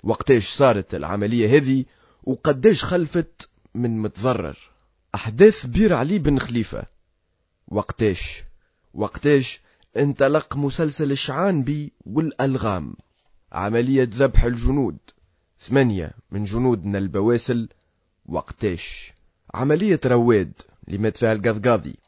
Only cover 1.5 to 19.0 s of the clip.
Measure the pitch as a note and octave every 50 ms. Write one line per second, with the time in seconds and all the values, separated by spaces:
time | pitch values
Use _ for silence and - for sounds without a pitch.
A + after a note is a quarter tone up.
1.5 | B2+ D3+ C#3 C3 C3 C3+ B2+ _ _ _ _ _ _ _ - C3 C3 - _ D#3+
2.5 | C#3+ C3 B2+ A3 G3 - - - F#3 F3+ E3+ D3 - F3 D#3+ - _ _ - _
3.5 | _ _ _ _ _ A#2 B2 A#2+ A2+ A2 G#2+ G#2 - F#2 G#2 C3 B2 G#2 F2+ D2
4.5 | C#2+ - - _ _ _ _ _ _ _ _ _ - F#2+ - A2+ G#2+ A#2+ G3 A3
5.5 | G#3 - - B2 A#2 E3+ A3 G#3 F3 B2 B2+ D3+ G3+ G#3 C#3+ D3+ C#3+ C3 - -
6.5 | A#2+ A#2+ G#2+ - - G#1+ - - _ _ _ _ _ _ _ _ _ _ _ _
7.5 | _ _ _ - E2 G#2 G2+ - - - A2+ G#2+ F#2 - - - - - - -
8.5 | - _ _ _ _ _ _ _ - - A2 G2+ - - - C#3+ D3 C#3 B2+ -
9.5 | - - _ _ _ _ _ _ _ A2 C#3+ C#3+ C#3 - C#3 C#3 D3 D#3 - _
10.5 | - C#3+ C#3+ C#3 C3+ - E3 D3+ C#3+ - D#3 C#3 C#3 C3+ - - C3 D3 F3+ G3+
11.5 | F#3 D3 B2+ B2+ D3 D3+ D3 C#3+ _ _ _ - G#2 C#3+ E3 D3+ - - C3 C#3
12.5 | C3 B2 G#2 A2 G2 F2+ D2 A#1 - - _ _ _ _ _ _ _ _ _ _
13.5 | - - F#2 G#2 A2 A#2 A#2+ C3 C3+ C3 B2+ A#2+ G2+ A#2+ C3+ C3 A2 - - A#2+
14.5 | B2 A#2 A#2 B2 C3 C#3+ C3 G2 D2+ - _ _ _ _ _ _ _ _ _ _
15.5 | _ _ - - A#2+ C#3 C3+ A#2+ G#2 F#2 E2 - - - _ _ - G2+ G#2 F#2+
16.5 | G2+ A#2 B2+ B2+ A#2+ G2+ D#2+ G2+ G2+ G2 G2 F#2+ G2+ G2 G2+ A2+ A#2+ A#2 - -
17.5 | B2+ A#2 A2+ - _ _ _ _ _ _ _ _ _ _ _ - E2 D#2+ - -
18.5 | - _ - G#2 F2 E2 - - - -